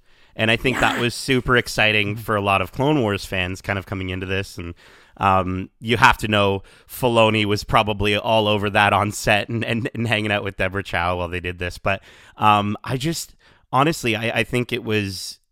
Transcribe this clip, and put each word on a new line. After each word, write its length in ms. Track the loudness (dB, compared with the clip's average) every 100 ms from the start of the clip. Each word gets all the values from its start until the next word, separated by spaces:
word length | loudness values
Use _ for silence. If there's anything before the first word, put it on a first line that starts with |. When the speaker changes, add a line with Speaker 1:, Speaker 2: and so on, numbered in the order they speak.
| _ _ _ -2
Speaker 1:
And 160 | 0
I 40 | 2
think 220 | 0 0
that 160 | 0
Speaker 2:
Yeah. 60 | 0
Speaker 1:
was 160 | -2 -2
super 400 | 0 0 2 2
exciting 580 | 2 2 2 2 0
Speaker 3:
Mm-hmm. 80 | -4
Speaker 1:
for 140 | -2 0
a 40 |
lot 220 | 2 0
of 80 | 0
Clone 300 | -2 0 2
Wars 240 | 0 -2
fans 360 | -4 -4 -4 -4
kind 160 | -6 -6
of 100 | -6
coming 240 | -6 -6
into 140 | -6
this. 320 | -4 -4 -4 -10
And, 160 | -12 -14 -20 -20 _ -2
um, 520 | 2 4 2 -4 -6 -8
you 160 | -2 4
have 200 | 6 4
to 100 | 2
know 340 | 2 2 0 -6 -20 -18
Filoni 560 | -2 2 4 4 4
was 200 | 0 -2
probably 500 | 0 0 2 0 0 0
all 300 | 2 2 2
over 240 | 0 0
that 220 | 2 4
on 180 | 4 0
set 380 | -2 2 2 0
and, 160 | -4
and, 260 | -4 -4 -4
and 120 | -4 -2
hanging 240 | -2 0
out 140 | -2
with 120 | -4 -4
Deborah 280 | -4 -4
Chow 320 | -4 -2 -2 -2
while 100 | -4
they 140 | -6
did 180 | -6 -6
this. 180 | -8 -6
But, 260 | -4 -4 -8 -20 -20 0
um, 400 | 4 4 2 -4
I 120 | -6 -6
just, 380 | -4 -6 -10 _ _ _ _
honestly, 420 | 0 2 0 -2
I, 240 | -2 -2 -2
I 60 |
think 280 | -2 -4 -4
it 120 | -6
was, 560 | -2 -2 -2 -6 -12 -16 _